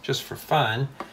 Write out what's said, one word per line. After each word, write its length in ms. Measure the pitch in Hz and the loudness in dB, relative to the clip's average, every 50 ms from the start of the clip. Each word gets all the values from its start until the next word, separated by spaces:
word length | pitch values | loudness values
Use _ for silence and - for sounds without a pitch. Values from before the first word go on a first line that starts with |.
just 220 | - - 139 - - | -4 -2 -2 -2 -2
for 120 | - 147 | -6 -10
fun. 540 | - - - 156 151 131 107 110 120 139 135 - - - - | -8 -2 2 4 4 4 4 2 0 -2 -2 -4 -8 -12 -12